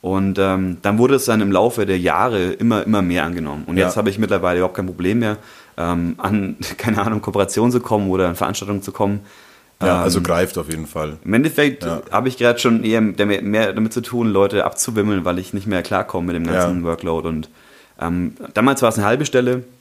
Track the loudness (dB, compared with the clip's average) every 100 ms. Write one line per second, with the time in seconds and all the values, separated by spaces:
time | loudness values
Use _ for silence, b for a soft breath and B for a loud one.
0 | 0 0 0 2 2 2 -2 -2 0 4
1 | 4 4 2 2 4 4 2 2 0 2
2 | 2 2 2 0 -2 0 2 2 2 2
3 | 2 0 0 -4 -6 -8 -2 0 2 2
4 | -2 0 0 0 2 2 0 -2 -8 -2
5 | 0 2 0 -4 B B B -6 -2 0
6 | -2 -4 -2 0 -2 -6 -10 -6 -2 0
7 | 0 -2 -2 0 0 2 2 2 0 0
8 | 2 2 0 0 -2 -4 -4 -6 -6 -2
9 | -2 -2 -8 B B B B _ 0 2
10 | 2 0 0 0 0 -2 -6 -8 -8 -6
11 | -8 -8 0 2 2 2 2 0 -6 -6
12 | -2 -2 0 2 2 4 2 2 2 2
13 | 2 2 0 0 0 0 0 0 -2 -2
14 | -4 -2 2 4 4 2 -2 -2 -2 0
15 | 2 0 0 -4 -4 -8 -4 -4 0 -2
16 | -2 -4 -2 -2 -2 0 0 0 -2 -4
17 | -2 -2 -2 -6 -8 B B B B -8
18 | -4 -2 -4 -8 -8 0 0 2 2 2
19 | 0 0 2 0 2 -2 -6 -20